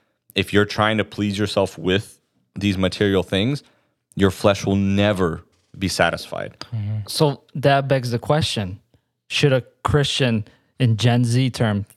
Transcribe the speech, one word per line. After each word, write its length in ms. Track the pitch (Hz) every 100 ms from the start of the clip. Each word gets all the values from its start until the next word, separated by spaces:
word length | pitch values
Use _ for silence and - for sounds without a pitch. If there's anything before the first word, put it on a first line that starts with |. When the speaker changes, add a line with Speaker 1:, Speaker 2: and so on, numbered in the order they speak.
| _ _ _
Speaker 1:
if 180 | 98 92
you're 140 | 101 101
trying 320 | - 107 110
to 60 |
please 340 | 101 - 104 98
yourself 400 | 104 101 95 -
with 420 | 85 95 - - _ _ _
these 220 | - 101 95
material 460 | 92 - 101 95
things, 400 | 87 98 117 143 - _ _ _ _
your 160 | - 95
flesh 340 | - 104 98 98
will 100 | 98
never 680 | 98 98 104 95 87 82 - _ _ -
be 100 | 95
satisfied. 680 | - 85 82 - 50 50 - -
Speaker 2:
Mm-hmm. 260 | 110 104 107 101
Speaker 3:
So 360 | - 151 135 _
that 320 | 147 139 139 135
begs 220 | 135 120
the 80 | 117
question, 640 | - 151 - - 92 101 _ _ _ _ -
should 240 | - 147
a 100 | 131 - _
Christian, 600 | - 147 135 - 127 110 - _ _ -
in 180 | 123 107
Gen 280 | 117 120
Z 260 | 120 120 131
term, 360 | - 113 101 98